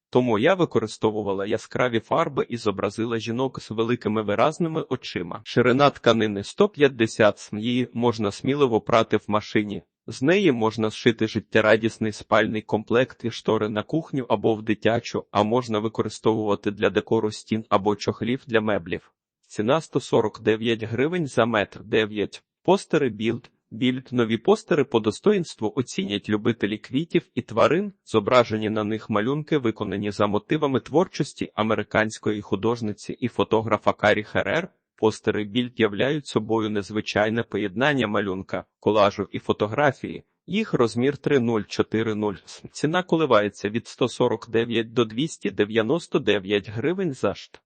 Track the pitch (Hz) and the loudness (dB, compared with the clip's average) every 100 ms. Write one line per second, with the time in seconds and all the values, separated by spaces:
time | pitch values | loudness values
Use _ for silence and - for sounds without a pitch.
0 | _ 127 127 104 147 185 156 113 110 - | _ 0 2 2 2 2 2 0 -2 0
1 | 110 107 98 98 101 110 - 117 127 113 | -2 0 -2 -2 -2 -4 -4 -2 0 -2
2 | - 139 165 139 - 117 107 98 104 113 | 0 -2 0 -4 -4 -4 -2 -2 -2 -2
3 | 120 113 110 117 131 - - 110 113 120 | -4 -4 -4 -4 -4 -6 -6 -2 0 0
4 | 104 107 104 101 135 156 165 156 - 127 | 0 -2 0 2 0 0 -2 -4 -4 -6
5 | - 95 87 110 - 123 120 127 143 - | -6 -8 -8 -10 -2 2 4 6 4 4
6 | - 117 107 101 98 - 208 139 139 127 | 2 4 2 -2 -4 0 0 4 2 4
7 | 113 - 107 - - 104 117 123 120 117 | 0 4 4 4 -4 -6 -2 -2 -2 0
8 | 120 110 101 - 127 143 135 107 - 117 | 0 2 -2 -2 -2 2 2 2 2 2
9 | 110 107 - 104 - 113 104 90 - _ | 4 0 0 -4 0 -2 -2 -6 -14 _
10 | - 113 135 196 175 120 110 110 107 - | -16 -2 2 4 4 2 0 0 -4 0
11 | 123 113 110 107 - 110 107 113 110 - | 0 2 0 -2 0 2 4 2 -2 -4
12 | 110 - - 107 110 110 - 107 107 117 | -6 -6 0 2 2 -2 -4 -4 0 0
13 | 131 - 117 - - 107 107 107 - 160 | 0 -4 -10 -6 -2 0 0 -4 -4 -4
14 | - 139 120 110 117 107 110 104 110 117 | -4 -6 -2 0 2 0 -2 -2 0 0
15 | - 101 - 101 107 123 117 107 110 113 | -2 -8 -2 0 2 0 0 -2 -2 -4
16 | 107 - 117 110 107 101 104 98 101 98 | -6 -2 0 0 0 -2 -2 0 0 0
17 | - 110 107 101 - 110 - 101 101 104 | 0 0 0 -6 -6 -6 0 0 0 -2
18 | - - 110 131 - 113 107 98 85 92 | -4 -4 -4 -6 -2 0 0 -2 -4 -8
19 | - _ _ _ _ - 107 156 - 143 | -10 _ _ _ _ -4 0 0 0 -6
20 | - 131 107 - 107 110 113 113 107 113 | 0 0 0 -2 0 0 0 -2 -2 -2
21 | 147 180 143 - 117 110 95 - 104 113 | -2 -2 -2 0 2 2 -2 -6 -2 0
22 | 104 107 92 - _ _ - 196 - 156 | 0 -2 -4 -6 _ _ 2 2 2 0
23 | 131 104 110 120 - _ _ 110 123 127 | 0 -2 -4 -4 -8 _ _ -2 -2 -2
24 | - 123 110 113 - 220 - 160 127 117 | -4 -2 0 0 2 0 2 0 2 2
25 | 107 - 220 208 165 - 107 - 123 - | 0 0 2 0 -2 -6 -4 -4 -6 -6
26 | 196 101 - 104 113 117 101 107 - 127 | -4 -6 -2 -2 -2 -2 -4 -6 -6 -6
27 | 170 170 - - - 110 113 170 208 - | -2 -2 -2 -6 -4 2 4 2 -2 -10
28 | - 110 101 123 117 107 107 110 104 110 | -2 0 4 4 4 0 -2 -2 -2 -4
29 | - 104 113 147 147 151 117 - 101 101 | -2 0 0 -2 -2 0 0 -2 -4 -4
30 | 104 101 104 101 - 151 147 127 - 147 | -4 0 0 0 -2 -2 0 -2 0 0
31 | 185 - 151 - - - 110 107 104 107 | 0 -2 -6 -6 -8 -4 0 -2 0 0
32 | 110 - 110 107 - 101 113 120 107 101 | 0 -2 -4 -4 -4 -2 0 -2 -4 -8
33 | - - 120 - 98 110 110 107 - - | -10 -6 -4 -2 0 0 2 0 0 2
34 | 104 104 104 - - 156 - _ _ _ | 2 2 0 -2 0 -2 -4 _ _ _
35 | 110 - 113 101 104 113 123 123 107 101 | 0 2 -2 -2 -2 -4 -4 0 0 2
36 | 131 156 - 117 110 110 107 104 98 107 | -2 -2 -2 -4 0 0 0 -4 -4 -4
37 | - 101 107 117 - 101 104 95 147 135 | -2 0 0 0 -2 -4 -4 0 0 0
38 | 110 104 101 95 95 92 - _ - 107 | 0 0 -2 -4 -6 -10 -10 _ 2 4
39 | 101 - 98 110 - - 104 110 143 - | 4 2 -6 -4 -4 -2 -2 2 0 0
40 | 92 - - _ - 196 220 147 117 117 | -8 -12 -16 _ -6 -4 -2 0 0 0
41 | 131 139 143 143 117 113 98 - - 110 | -2 -2 0 0 2 -2 -2 -2 -2 -2
42 | 110 107 104 92 - - - - 147 185 | -2 -2 -4 -4 -12 -20 -18 -4 -2 0
43 | 180 165 147 110 104 - 104 113 - - | 0 0 4 4 4 -2 -4 -4 -6 -2
44 | 123 - 123 110 - 113 120 113 113 117 | -2 0 0 0 -2 -2 0 -2 0 0
45 | 113 113 160 - 202 190 104 110 110 165 | 0 -2 -6 -4 -4 -2 0 0 2 0
46 | - 165 104 101 92 101 101 107 147 185 | -2 -2 2 0 0 -2 -2 -4 -4 -2
47 | 180 131 101 - - - | -4 -2 -4 -4 -10 -20